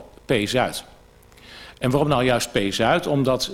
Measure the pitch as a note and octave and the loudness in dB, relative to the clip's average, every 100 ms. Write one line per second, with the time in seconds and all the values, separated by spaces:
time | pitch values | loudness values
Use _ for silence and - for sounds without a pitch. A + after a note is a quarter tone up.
0 | - - - B2 G2+ A#2+ G2+ - - - | -16 -20 -2 0 0 0 0 -4 -14 -20
1 | - - - - - - - - B2+ C#3+ | -20 -20 -20 -20 -20 -20 -20 -4 0 2
2 | D3 C3+ B2+ A#2+ - B2+ G2 F#2+ A2+ E3+ | 2 2 2 2 0 -2 -2 0 2 2
3 | - C#3+ C3 B2+ - | 2 0 2 0 -2